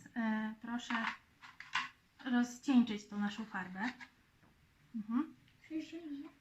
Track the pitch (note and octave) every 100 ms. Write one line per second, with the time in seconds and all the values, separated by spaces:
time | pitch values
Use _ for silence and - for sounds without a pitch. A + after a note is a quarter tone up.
0 | - A#3+ A3 A3 A3 A3 A#3 A#3+ - A#3+
1 | A3+ - - - - - - - - -
2 | _ - B3+ A#3+ A#3+ - - B3+ G#3+ G#3
3 | - G#3 G#3 - G#3+ G3 F#3 F#3 A#3 -
4 | - _ _ _ - - - _ - A#3
5 | G#3 A#3+ D#4+ - - - - D#4 D#4 E4
6 | E4 C#4+ D#4 -